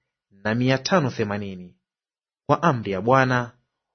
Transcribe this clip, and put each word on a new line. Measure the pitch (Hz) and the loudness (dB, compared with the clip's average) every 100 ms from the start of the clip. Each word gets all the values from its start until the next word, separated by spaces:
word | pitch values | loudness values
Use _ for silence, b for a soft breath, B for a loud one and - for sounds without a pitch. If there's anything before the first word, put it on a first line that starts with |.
| _ _ _ | _ _ _
na | 98 107 | _ -4
mia | 117 127 131 | 0 2 0
tano | - 190 131 | 2 2 2
themanini. | - 104 104 98 92 90 _ _ _ _ _ _ _ - | -2 -4 -4 -8 -12 -16 _ _ _ _ _ _ _ 0
Kwa | 143 | 2
amri | 165 123 98 | 2 0 -2
ya | 95 | -4
Bwana | 113 131 131 123 120 - _ _ _ | 2 2 4 0 -4 -12 _ _ _